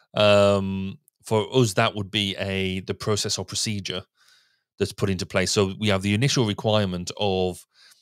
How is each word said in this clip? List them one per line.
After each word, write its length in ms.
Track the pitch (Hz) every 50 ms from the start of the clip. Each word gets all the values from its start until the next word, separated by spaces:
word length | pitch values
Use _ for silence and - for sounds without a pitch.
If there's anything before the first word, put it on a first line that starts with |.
| _ _ -
um, 840 | - 104 104 104 101 101 101 101 98 98 95 95 95 95 98 98 - _ _ _ _ -
for 240 | - 110 107 98 - 120
us, 200 | 131 123 110 95
that 200 | 120 113 104 95
would 160 | 104 98 92
be 240 | 113 110 101 98 -
a, 440 | - 95 98 95 95 95 92 92 95
the 120 | 92 - 98
process 440 | - - 107 104 - - 104 -
or 80 | - 92
procedure 580 | - - - - 117 104 101 90 - 90 95 - _ _ _ _ _ _ _ _ _ _ _ _ _ _
that's 140 | - 98 -
put 180 | - - 107 98
into 160 | 95 87 92
place. 260 | - - 98 92 90
So 220 | - 107 98 95 95 98
we 80 | 107
have 140 | 104 98 92
the 120 | 95 101 104
initial 320 | 110 135 139 - 147 117
requirement 640 | 104 98 - - 110 107 107 101 92 90 87 87 - -
of, 480 | - 104 101 95 92 92 92 87 - - _ _ _ - - _ _